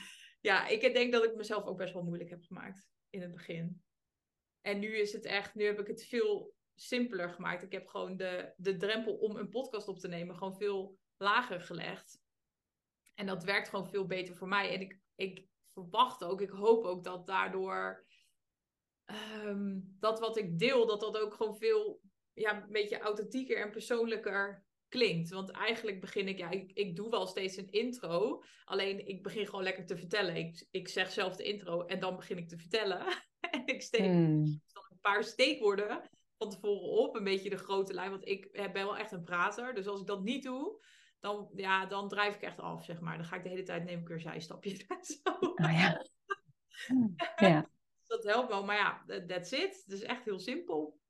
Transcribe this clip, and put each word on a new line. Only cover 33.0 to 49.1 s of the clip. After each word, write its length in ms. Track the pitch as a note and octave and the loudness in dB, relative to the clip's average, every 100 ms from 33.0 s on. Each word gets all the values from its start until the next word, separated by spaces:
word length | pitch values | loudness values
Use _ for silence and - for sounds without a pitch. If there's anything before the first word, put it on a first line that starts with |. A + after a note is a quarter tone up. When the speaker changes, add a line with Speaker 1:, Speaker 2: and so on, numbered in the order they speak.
| F#4 | -2
Speaker 1:
<laughs> 280 | F4+ - _ F4 | -4 -6 _ -4
En 160 | C#4+ B3 | -2 -2
ik 160 | - | -4
steek 180 | - A3+ | 2 4
Speaker 2:
Hmm. 440 | F#3+ F3 E3 D3+ D3+ D3+ - | 6 8 8 8 4 2 -6
Speaker 1:
dan 140 | - - | -20 -20
een 80 | - | -2
paar 240 | G#3 G#3 | 2 2
steekwoorden 840 | G#3+ - C#4 D4+ G#3 G3 G#3 D#4 - _ _ - | 2 4 4 6 4 4 2 -2 -8 _ _ -6
van 120 | G#3 | -6
tevoren 380 | F#3+ G#3 G3 F3 | -2 0 0 2
op. 260 | G3 C4 A#3 | 4 4 2
Een 80 | |
beetje 260 | G3 G3 G3 | 0 0 0
de 60 | F#3+ | -6
grote 380 | - G3 F#3+ | -2 0 0
lijn. 160 | F3+ F#3+ | -2 -4
Want 160 | G3 - | -4 -4
ik, 160 | G3 | -4
eh, 280 | - - G3 | -4 -8 -4
ben 120 | F#3+ | -2
wel 120 | G3 - | -2 -4
echt 160 | G#3 | -6
een 100 | F#3 | -8
prater. 500 | E3+ F3 F#3+ G#3 B3 | -2 0 2 0 -6
Dus 120 | G#3+ F#3+ | -4 -4
als 140 | G3 | -4
ik 60 | F#3+ | -4
dat 160 | G3 | -2
niet 200 | G3 C#4 | -2 -2
doe, 420 | C4 B3+ E4 A4+ - - - _ | -4 -6 -6 -8 -14 -20 -20 _
dan, 300 | G#3 G#3 F#3+ | -6 -6 -8
ja, 320 | F3 F#3+ F#3+ F#3 | -4 2 2 2
dan 220 | G3 G3+ | -4 -2
drijf 260 | G3 G#3 | 0 0
ik 80 | G3+ | 0
echt 160 | F3 E3+ | -6 -8
af, 240 | E3+ E3 | -8 -8
zeg 160 | - E3+ | -8 -8
maar. 160 | E3 D#3+ | -6 -6
Dan 100 | E3+ | -6
ga 100 | F3+ | -6
ik 60 | |
de 60 | F3+ | -6
hele 140 | F#3 | -8
tijd, 220 | F#3 E3+ | -6 -4
neem 160 | F3 F3 | -4 -6
ik 80 | E3+ | -8
weer 120 | E3 | -8
zijstapjes 680 | E3 E3 - F#3 G3+ F#3+ - | -8 -8 -10 -10 -8 -8 -8
<laughs> 0 | |
en 180 | F4+ | -10
zo. 260 | - - F#4 E4 | -8 -6 -2 0
Speaker 2:
Oh, 160 | F4 - D#3+ | 0 2 4
ja. 320 | E3 F#3 - - _ - G4+ _ _ _ - - B3+ A3 E3+ E4+ - | 6 6 4 -4 _ -10 -10 _ _ _ -12 4 6 6 2 -2 6
Ja. 320 | G3 D#3 - _ _ | 8 8 4 _ _
Speaker 1:
<laughs> 200 | _ - | _ -6
Dat 180 | A3+ | -2
helpt 240 | G#3 A3+ A#3+ | 2 4 4
wel. 160 | G3 | 0
Maar 120 | G3+ G#3 | 2 2
ja, 260 | F#3 - | 2 0
that-, 220 | - | -6